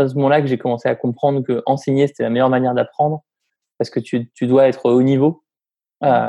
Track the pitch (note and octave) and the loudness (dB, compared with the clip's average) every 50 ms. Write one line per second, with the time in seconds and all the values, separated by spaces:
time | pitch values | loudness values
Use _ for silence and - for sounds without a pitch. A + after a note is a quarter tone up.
0 | C#3 C3+ B2+ C#3+ C3+ C3+ C#3+ D3+ C#3+ C3+ B2+ A#2 - B2+ A#2+ A#2 - C3 B2 - | -2 -2 0 0 0 2 2 2 2 0 -2 -4 -2 -4 -4 -2 -2 -4 -4 -4
1 | - B2+ A#2+ - - C#3+ C#3+ C#3 B2+ - B2 A#2 - - F3 D#3+ - - C3+ C3+ | -4 -6 -4 -2 -2 -2 -2 -2 -2 -4 -4 -4 -2 -4 -4 -4 -2 -2 0 0
2 | C#3+ C#3 - - A#2+ A2+ A#2 A#2+ C3 C3 C3 B2+ B2+ B2+ B2 B2 - - - - | 0 0 -2 -4 -4 -2 0 0 0 0 0 0 0 0 -2 -2 -4 -4 -4 -4
3 | D3 D3+ D#3 D3+ - _ _ _ _ _ _ _ _ _ _ - A#2+ - - B2+ | -2 -2 -4 -6 -10 _ _ _ _ _ _ _ _ _ _ -8 -8 -6 -6 -8
4 | A2+ - - A#2+ A#2 A#2+ _ - C3 B2 B2+ C3+ C3+ C3 B2 - - B2 A#2+ B2+ | -6 -4 -6 -6 -6 -8 _ -6 -2 0 4 4 4 4 2 0 0 2 2 2
5 | C3 C3+ C#3 C3 C#3 D#3 E3 - _ _ _ _ _ _ _ _ _ _ _ _ | 2 2 2 2 2 0 0 -4 _ _ _ _ _ _ _ _ _ _ _ _
6 | - C#3+ B2 A#2 A#2 | 0 0 2 2 0